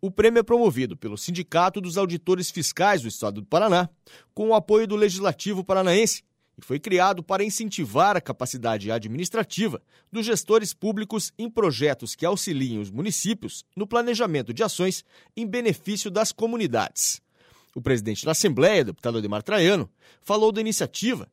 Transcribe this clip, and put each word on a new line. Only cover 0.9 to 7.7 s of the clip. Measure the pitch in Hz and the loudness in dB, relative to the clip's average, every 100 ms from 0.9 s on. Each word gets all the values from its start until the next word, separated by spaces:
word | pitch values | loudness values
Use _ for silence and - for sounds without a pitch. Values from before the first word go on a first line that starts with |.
| 165 | -4
pelo | 110 104 | -10 -10
Sindicato | - 175 180 - 180 185 | -6 -6 -2 2 2 0
dos | 185 170 | -6 -2
Auditores | 190 170 - 185 180 | -2 -2 0 0 0
Fiscais | - 151 - 190 196 | -4 -6 2 2 2
do | 117 | 0
Estado | - 107 101 | -4 -6 -6
do | 101 | 0
Paraná, | 156 214 175 175 _ _ - _ | 2 4 2 0 _ _ -20 _
com | - 214 | -6 2
o | |
apoio | 220 214 214 226 | 2 4 2 4
do | |
Legislativo | 208 208 180 196 - 196 196 | 2 2 2 -2 -2 -4 -6
Paranaense, | 180 190 190 180 220 - _ _ _ _ | 0 2 4 4 4 0 _ _ _ _
e | |
foi | - 139 | -6 -6
criado | 214 185 185 190 | 0 2 4 2
para | 165 190 | -2 -2
incentivar | 214 196 220 | -2 -2 -6